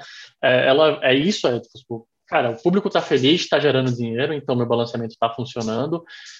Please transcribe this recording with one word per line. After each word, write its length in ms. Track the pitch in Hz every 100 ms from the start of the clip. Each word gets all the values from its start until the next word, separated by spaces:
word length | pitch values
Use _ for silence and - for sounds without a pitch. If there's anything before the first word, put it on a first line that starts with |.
| - - - _
é, 260 | 135 127 131
ela 320 | 139 156 139
é 100 | 135
isso, 340 | 135 165 208 151
é, 140 | 117
tipo, 480 | - - - 113 - _ _
cara, 260 | 160 123
o 100 | 113
público 260 | 175 196 196
tá 140 | 170
feliz, 460 | - 139 127 170 -
tá 100 | 156
gerando 360 | 147 131 131
dinheiro, 380 | 120 117 113 147
então 240 | 147 127 123
meu 80 |
balanceamento 520 | 117 120 117 117 113 -
tá 100 | 113
funcionando. 760 | - 123 120 110 113 147 170 - - -